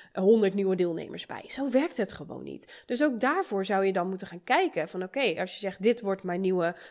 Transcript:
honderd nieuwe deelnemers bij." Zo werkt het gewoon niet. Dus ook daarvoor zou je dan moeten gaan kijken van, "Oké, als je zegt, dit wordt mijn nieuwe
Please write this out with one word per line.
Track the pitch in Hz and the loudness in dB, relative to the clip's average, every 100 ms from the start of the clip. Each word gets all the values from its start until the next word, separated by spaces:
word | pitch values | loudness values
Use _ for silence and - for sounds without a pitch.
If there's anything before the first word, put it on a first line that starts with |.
| - | -10
honderd | - 190 226 196 | 2 6 6 6
nieuwe | 202 190 185 | 2 0 2
deelnemers | 175 165 - 175 - | 0 -2 -8 -12 -10
bij." | - - | -12 -10
Zo | 262 277 | -6 0
werkt | 254 320 - | 2 2 -2
het | 190 | -4
gewoon | - 156 127 | -6 -12 -12
niet. | - - - - - | -12 -14 -16 -14 -6
Dus | 247 | 0
ook | 302 226 | 0 2
daarvoor | 254 359 - 196 190 | 0 0 -2 -2 0
zou | 196 196 | 2 2
je | |
dan | 185 185 | 2 -2
moeten | 190 185 | -4 -8
gaan | 175 | -8
kijken | - 294 370 165 151 | 0 2 2 0 -4
van, | 185 | -6
"Oké, | 185 277 240 - | -6 0 0 0
als | 185 | -4
je | - | -4
zegt, | 196 185 | -8 0
dit | 214 226 | 2 2
wordt | 196 190 | 0 -2
mijn | 180 175 | -2 0
nieuwe | 185 180 170 180 - | 0 2 0 -2 -14